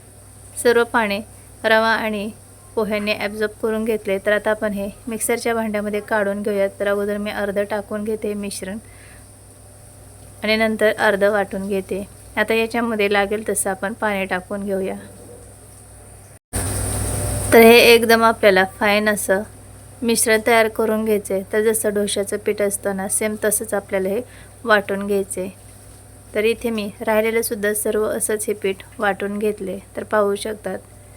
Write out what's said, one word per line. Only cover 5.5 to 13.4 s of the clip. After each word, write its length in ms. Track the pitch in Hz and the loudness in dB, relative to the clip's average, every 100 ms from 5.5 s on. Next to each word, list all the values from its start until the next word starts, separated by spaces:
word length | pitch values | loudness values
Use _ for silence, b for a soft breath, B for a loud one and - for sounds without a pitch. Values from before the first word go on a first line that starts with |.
भांड्यामध्ये 460 | 226 220 208 208 208 | -2 -2 -4 -2 -4
काढून 400 | 208 220 196 202 | -2 0 0 -2
घेऊयात. 280 | 208 202 196 196 | -2 0 -2 -2
तर 80 | 202 | -2
अगोदर 300 | 202 202 208 | 0 -2 -4
मी 140 | 208 | -4
अर्ध 280 | 208 202 202 | -4 -4 -2
टाकून 420 | 208 214 202 214 | -2 -4 -6 -6
घेते 300 | 214 220 214 | -6 -4 -4
मिश्रण 440 | 208 202 - 185 214 - B B B B - - - - - - - - - - - | -6 -8 -8 -10 -12 -14 B B B B -20 -20 -20 -20 -20 -20 -20 -20 -20 -20 -8
आणि 120 | 214 220 | -2 2
नंतर 340 | 220 214 220 220 | 2 4 2 4
अर्ध 260 | 214 196 | 2 4
वाटून 440 | 202 214 190 196 196 | 2 2 -2 -4 -4
घेते. 400 | 196 190 196 202 - - 220 | -4 -4 -8 -8 -16 -8 -4
आता 160 | 214 | 0
याच्यामध्ये 580 | 226 226 240 233 214 202 | 0 0 -2 -2 0 2
लागेल 340 | 208 202 214 | 2 0 -2